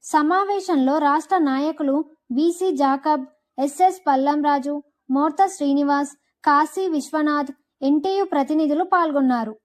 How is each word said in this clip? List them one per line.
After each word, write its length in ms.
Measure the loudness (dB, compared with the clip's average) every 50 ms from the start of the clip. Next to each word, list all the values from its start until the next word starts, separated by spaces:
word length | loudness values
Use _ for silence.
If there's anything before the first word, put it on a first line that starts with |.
| _
సమావేశంలో 920 | 0 0 0 2 2 0 0 0 0 -2 -4 -2 -2 0 0 2 2 0 0
రాష్ట్ర 400 | 0 2 0 0 -2 0 0 0
నాయకులు 640 | 2 0 0 -2 -2 -4 -4 -4 -2 -2 0 -2 -2 -4 -10 _ _ _ -4
వీసీ 400 | 0 0 0 0 0 -2 -2 0
జాకబ్, 500 | 0 0 0 0 0 0 0 -2 -2 -2 -8 _ _ _ _ _ -4
ఎస్ఎస్ 420 | -4 -4 0 2 2 2 2 0 _
పల్లంరాజు, 760 | 0 2 2 2 2 0 0 2 2 0 0 0 -4 -6 -8 -10 _ _ _ _ _
మోర్త 360 | 0 0 0 0 2 2 0
శ్రీనివాస్, 640 | 0 0 -2 -2 0 0 2 2 2 0 0 -2 -4 -8 _ _ _ _ _ _
కాశీ 440 | 2 2 2 2 0 -2 -4 -4 -2
విశ్వనాథ్, 640 | -2 -4 -4 -4 -4 -2 -2 0 0 -2 -4 -6 -8 _ _ _ _ _ 0
ఎన్టీయూ 420 | 2 2 2 2 0 -2 -2 -2
ప్రతినిధులు 600 | -2 0 -2 0 0 0 0 0 0 0 0 0
పాల్గొన్నారు. 680 | 0 2 0 2 2 0 0 2 2 0 0 -2 -6 -10 -14 _